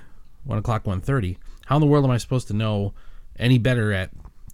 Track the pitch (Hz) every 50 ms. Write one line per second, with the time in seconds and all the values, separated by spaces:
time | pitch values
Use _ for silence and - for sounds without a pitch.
0 | - - - - - - - - - 139 107 107 104 123 110 107 - 104 92 92
1 | - - 139 131 98 90 90 - - - - - - - 135 156 151 143 147 147
2 | 139 131 123 113 - - 131 127 - - 101 107 110 107 107 101 101 101 - -
3 | - - - - - - - - 110 123 127 120 101 131 127 120 107 104 101 92
4 | 92 - - - - - - - - -